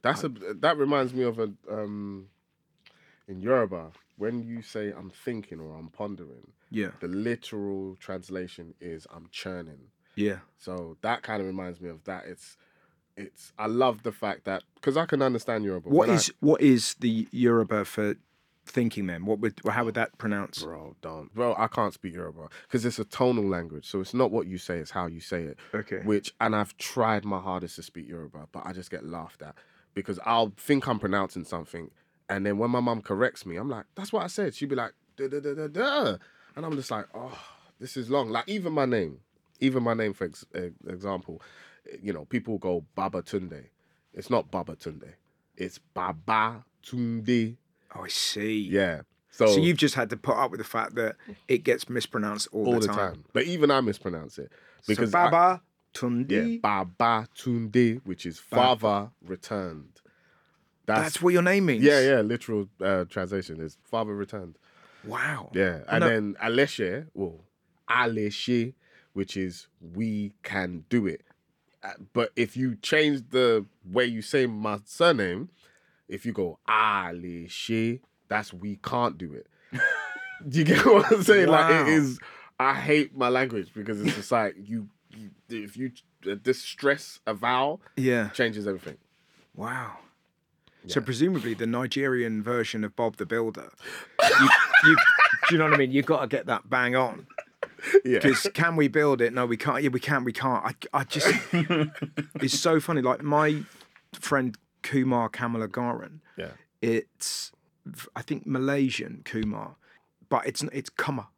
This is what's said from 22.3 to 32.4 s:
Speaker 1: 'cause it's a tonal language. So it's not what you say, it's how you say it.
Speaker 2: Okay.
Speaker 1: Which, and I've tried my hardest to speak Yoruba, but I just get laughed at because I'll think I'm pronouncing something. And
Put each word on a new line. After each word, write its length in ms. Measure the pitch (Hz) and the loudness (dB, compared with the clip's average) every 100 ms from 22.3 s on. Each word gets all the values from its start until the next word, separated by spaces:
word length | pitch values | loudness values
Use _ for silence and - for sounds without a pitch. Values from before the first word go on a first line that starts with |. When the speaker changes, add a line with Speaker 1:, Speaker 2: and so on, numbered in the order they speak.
| 80 78 - - | -12 -18 -20 -4
Speaker 1:
'cause 140 | 127 117 | -2 -2
it's 140 | 117 | -4
a 60 | 110 | -8
tonal 400 | - 123 120 101 | 0 2 2 0
language. 380 | 90 85 76 - | -2 -4 -12 -8
So 140 | 98 | -6
it's 120 | 95 | -4
not 180 | 123 127 | 0 0
what 160 | 113 87 | 0 -4
you 100 | 92 | -8
say, 220 | - 85 | -6 -8
it's 120 | 78 | -6
how 160 | 98 87 | -6 -6
you 140 | 82 | -8
say 220 | - 87 | -8 -6
it. 160 | 78 - - | -6 -12 -10
Speaker 2:
Okay. 280 | 107 107 95 | -10 -8 -6
Speaker 1:
Which, 300 | 104 104 - _ | 0 0 0 _
and 120 | 113 107 | 0 0
I've 200 | 101 - | -2 -6
tried 460 | - - 113 107 | -8 0 2 2
my 160 | 104 98 | -2 -6
hardest 360 | 95 90 85 - | -4 -6 -6 -14
to 60 | |
speak 240 | 80 87 67 | -16 -16 -14
Yoruba, 380 | 85 76 76 76 | -14 -14 -16 -18
but 140 | - - | -14 -12
I 80 | |
just 160 | 92 87 | -12 -12
get 140 | 85 71 | -12 -10
laughed 360 | 85 82 - | -12 -12 -16
at 140 | 76 - _ _ _ | -20 -20 _ _ _
because 260 | - 98 90 - | -10 -6 -6 2
I'll 260 | 117 110 101 | 2 2 -2
think 280 | - 143 127 | 0 0 2
I'm 120 | 110 | -2
pronouncing 460 | 101 101 95 92 80 | 0 0 -2 -6 -10
something. 460 | 87 76 85 80 _ _ _ - | -10 -10 -14 -16 _ _ _ -8
And 160 | 98 | -4